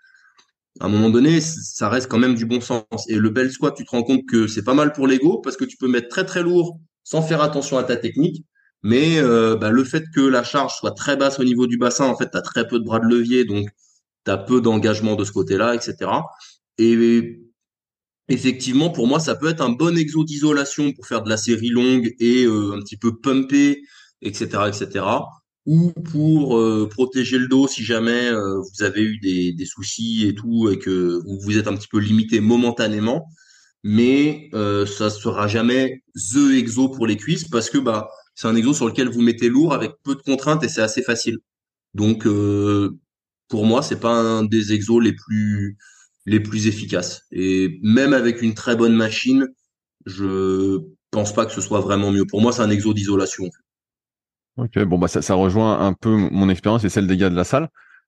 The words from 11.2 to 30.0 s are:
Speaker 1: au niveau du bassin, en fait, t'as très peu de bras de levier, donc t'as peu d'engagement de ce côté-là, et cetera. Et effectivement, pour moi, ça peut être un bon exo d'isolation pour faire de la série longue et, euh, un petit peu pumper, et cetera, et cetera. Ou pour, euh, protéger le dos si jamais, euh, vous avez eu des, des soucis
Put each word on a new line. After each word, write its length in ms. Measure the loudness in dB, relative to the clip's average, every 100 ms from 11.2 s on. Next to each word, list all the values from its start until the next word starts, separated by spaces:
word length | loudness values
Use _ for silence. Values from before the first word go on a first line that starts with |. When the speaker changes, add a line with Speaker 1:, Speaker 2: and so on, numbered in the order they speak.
| 0 0
Speaker 1:
au 40 |
niveau 220 | 0 2 0
du 120 | 0
bassin, 280 | 0 0 0
en 120 | 0
fait, 120 | -4
t'as 100 | -6
très 260 | -6 -4 -2
peu 120 | -2
de 40 |
bras 160 | -2 0
de 80 | 2
levier, 380 | 2 2 0 0
donc 240 | -2 -6 -10 _ _ _ _ -4
t'as 120 | -4
peu 240 | 0 2
d'engagement 540 | 4 2 2 0 -2 -2
de 80 |
ce 80 | -4
côté-là, 440 | -4 -2 0 0 -2
et 40 |
cetera. 460 | -4 -8 -4 -4 -4 -14 -20 _ _ 0
Et 600 | 2 4 4 4 0 -8 -20 _ _ _ _ _ _ _ -6
effectivement, 600 | -2 0 -2 0 0 0
pour 180 | 0 0
moi, 120 | 0
ça 160 | 0 -2
peut 120 | -2
être 140 | -2
un 80 | -2
bon 280 | 0 0 2
exo 260 | 0 0
d'isolation 680 | -2 0 0 0 -2 -2 -4
pour 140 | -4 -6
faire 160 | -4
de 60 | -2
la 80 | -2
série 320 | 0 -2 0
longue 440 | 2 4 2 0 0
et, 240 | 2 4
euh, 300 | 4 2 -2 -4
un 40 |
petit 180 | -10 -6
peu 200 | -4 -2
pumper, 640 | 0 0 2 2 2 0 -6 -20 _ _
et 120 | -10
cetera, 360 | -8 -6 -2 -2
et 40 |
cetera. 560 | -4 -6 -4 -2 -4 -6 -16 _ _ 0
Ou 260 | 2 2
pour, 680 | -2 -6 -2 2 2 2 2
euh, 280 | 2 0 -2
protéger 520 | -2 -2 -2 -2 -2
le 80 | 2
dos 200 | 2 2
si 160 | 0
jamais, 460 | -4 -2 0 0 -2
euh, 300 | -2 -4 -6
vous 240 | -8 -4
avez 180 | -4 0
eu 160 | -2 -2
des, 340 | -2 -2 -2
des 120 | -4 -10
soucis 640 | -12 -12 -8